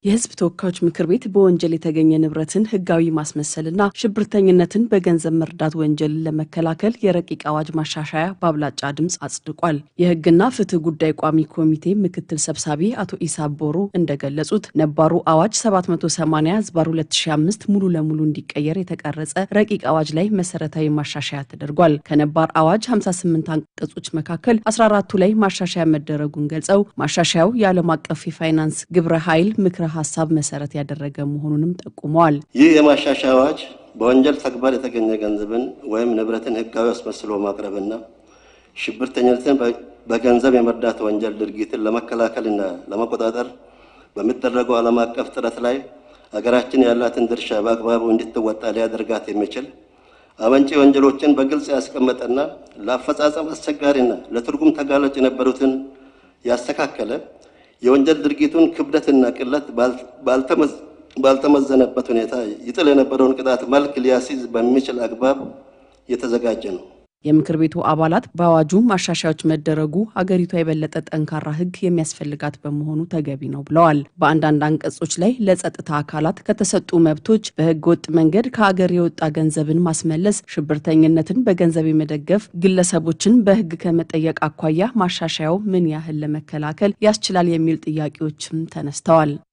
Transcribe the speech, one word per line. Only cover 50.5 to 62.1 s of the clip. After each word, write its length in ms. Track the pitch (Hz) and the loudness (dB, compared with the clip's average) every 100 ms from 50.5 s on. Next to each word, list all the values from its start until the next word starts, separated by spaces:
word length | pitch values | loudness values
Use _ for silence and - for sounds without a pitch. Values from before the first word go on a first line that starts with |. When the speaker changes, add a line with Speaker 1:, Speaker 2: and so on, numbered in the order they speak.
| 135 139 147 | 4 4 6
Speaker 2:
ወንጀሎችን 580 | 139 139 135 131 147 | 6 8 4 4 2
በግልጽ 320 | 135 135 147 143 | 2 2 -2 -2
ያስቀመጠና 720 | 135 127 147 127 120 120 127 151 - - - | -2 -2 -2 0 0 -2 -2 -2 -8 -20 -12
ለአፈጻጸም 680 | 101 127 - 143 151 151 156 | -6 -4 -4 -2 0 0 -8
አስቸጋሪና 640 | 156 - 147 143 139 123 95 - | -8 -8 -2 0 2 2 0 -6
ለትርጉም 400 | 120 117 143 156 | -8 -6 2 2
ተጋላጭ 420 | 151 139 139 143 | 2 0 2 0
የነበሩትን 580 | 139 131 127 127 131 135 131 135 - - _ _ _ | 2 0 2 -2 2 0 0 -8 -18 -20 _ _ _
ያስተካከለ፣ 680 | 120 123 - 147 143 - 107 143 - - _ _ _ _ | -4 -4 -4 -4 -6 -6 -8 -8 -12 -20 _ _ _ _
የወንጀል 360 | 120 139 135 151 | 4 4 4 2
ድርጊቱን 440 | 143 143 147 165 165 | 0 0 0 4 2
ክብደትና 540 | - 147 156 - 139 120 | 2 -2 0 4 4 4
ቅለት 340 | 120 127 143 139 | 0 -4 -4 -4
ባል-፣ 220 | 117 123 123 - - | 0 0 0 -14 -6
ባልተመዝ-፣ 560 | 135 131 135 170 147 - - - - - | 0 0 2 0 0 -2 -20 -20 -16 0
ባልተመዘነበት 920 | 135 135 147 143 131 135 123 - | 2 4 4 4 4 4 4 0
ሁኔታ 260 | 123 | -2